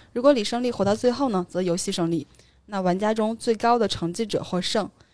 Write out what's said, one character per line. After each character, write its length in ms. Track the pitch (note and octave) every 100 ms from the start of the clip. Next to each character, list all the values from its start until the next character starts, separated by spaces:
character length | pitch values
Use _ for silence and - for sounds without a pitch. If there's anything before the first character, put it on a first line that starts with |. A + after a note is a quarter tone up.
| -
如 80 | A#3+
果 120 | C4+
李 120 | C4+
胜 180 | G3+ A#3+
利 80 | B3
活 140 | A#3
到 100 | G3
最 160 | A3 B3
后 200 | A#3+ C4+
呢， 140 | F#3+ F3+
则 120 | F3+
游 140 | F#3 F3
戏 140 | -
胜 200 | F#3+ E3
利。 160 | E3 - - _ _ -
那 140 | G3+
玩 160 | F3+ F#3
家 160 | G#3+
中 220 | A3 G#3+ A3+
最 180 | A#3+
高 240 | A3 A#3 A#3+
的 100 | G3+
成 240 | - E3
绩 120 | F3
者 180 | A3 -
获 180 | - F3+
胜。 280 | - A3 G3+ - _